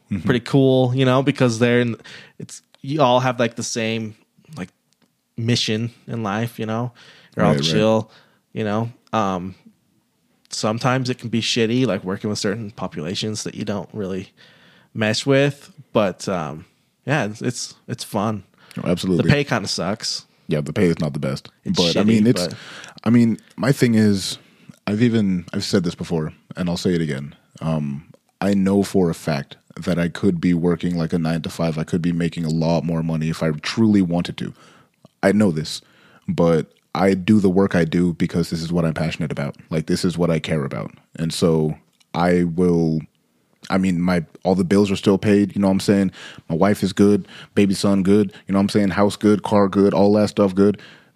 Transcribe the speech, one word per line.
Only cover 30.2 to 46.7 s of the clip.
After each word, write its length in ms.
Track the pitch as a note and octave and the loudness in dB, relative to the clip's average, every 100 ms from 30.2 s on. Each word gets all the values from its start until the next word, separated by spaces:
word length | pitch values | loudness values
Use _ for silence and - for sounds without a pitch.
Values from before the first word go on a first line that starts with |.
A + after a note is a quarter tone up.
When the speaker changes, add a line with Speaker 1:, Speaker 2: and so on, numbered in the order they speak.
| G#2 F2 | -2 0
Speaker 1:
be 140 | F2+ | 0
working, 420 | F2 F2 E2+ F2 F2 | 2 0 0 -2 -2
like, 160 | D#2+ | -2
a 60 | F2 | -2
nine-to-five. 580 | E2 E2 E2 - E2 D#2 | -2 -4 -6 -4 -4 -4
I 80 | |
could 160 | D#2 F2+ | -4 -2
be 100 | E2+ | -2
making 320 | E2+ E2+ E2+ | -2 -4 -4
a 40 | D#2+ | -4
lot 340 | D#2+ D#2+ E2+ | -2 0 0
more 180 | D#2 E2 | 0 -4
money 260 | D#2+ D#2+ D#2+ | -2 -2 -4
if 140 | E2 | -2
I 80 | D#2+ | -4
truly 500 | D#2 - - A2 G#2 | -4 -4 0 4 4
wanted 340 | F2+ E2+ E2+ - | 2 0 -4 -8
to. 160 | - - - _ _ _ _ - | -10 -12 -20 _ _ _ _ 0
I 100 | G2 | 2
know 180 | G2+ G#2+ | 4 4
this, 320 | D#2 D2+ - _ _ _ _ - | 2 -6 -10 _ _ _ _ -6
but 460 | E2 E2+ D#2+ - _ _ | 0 2 2 0 _ _
I 200 | - F#2+ | 0 2
do 240 | F#2+ F#2 G#2+ | 2 4 4
the 100 | F#2+ | 4
work 240 | F#2 G2 | 2 2
I 100 | F2+ | 2
do 300 | D#2+ F2 F2+ | 0 2 0
because 360 | D#2+ E2+ F2+ E2 | 0 -2 -2 -2
this 120 | E2 | -4
is 100 | E2 | -4
what 120 | F2 | -2
I'm 100 | E2 | -2
passionate 360 | D#2 D#2+ - D#2+ | -2 -4 -4 -6
about. 260 | - C#2+ - - | -6 -8 -10 -8
Like, 160 | D#2+ D#2 | -6 -2
this 180 | F2+ | -2
is 120 | F#2 E2 | 0 0
what 140 | E2+ | 0
I 80 | E2 | 0
care 240 | - D#2+ | -2 -4
about. 280 | C#2 A#1+ G1+ - _ - | -4 -8 -10 -14 _ -6
And 160 | E2 | -6
so 420 | - F2+ D#2+ D#2 D#2 _ _ _ | 0 2 2 0 -4 _ _ _
I 300 | - F2 F2+ | 0 2 2
will, 560 | F2 E2 F2+ E2+ E2 D#2+ - _ _ _ _ _ - | 2 2 2 2 2 -2 -6 _ _ _ _ _ -4
I 80 | F#2+ | 0
mean, 220 | F#2+ E2+ | 0 0
my, 240 | F2+ F2+ D#2 - | 0 0 -2 -6
all 100 | F2+ | 0
the 100 | F#2 | 0
bills 260 | F2 G2+ G#2 | 2 2 2
are 60 | F#2+ | 0
still 220 | - G2 | 2 2
paid, 360 | G#2+ G2+ G2+ | 4 2 2
you 60 | G#2 | 0
know 80 | G2 | 0
what 60 | |
I'm 60 | G2 | 0
saying? 320 | - G2+ F#2+ - - - - | 2 2 2 -4 -18 -16 -6
My 80 | D#2+ | 0
wife 260 | F#2+ | 2